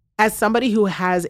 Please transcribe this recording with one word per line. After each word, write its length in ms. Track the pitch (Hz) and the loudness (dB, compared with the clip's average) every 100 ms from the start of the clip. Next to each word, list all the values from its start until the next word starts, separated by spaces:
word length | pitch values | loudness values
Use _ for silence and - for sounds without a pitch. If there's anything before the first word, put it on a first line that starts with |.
| _ - | _ 0
as 180 | 214 - | 0 2
somebody 360 | 214 233 254 | 0 0 0
who 140 | 220 202 | 2 0
has 380 | 170 180 180 170 | 0 -2 -2 -4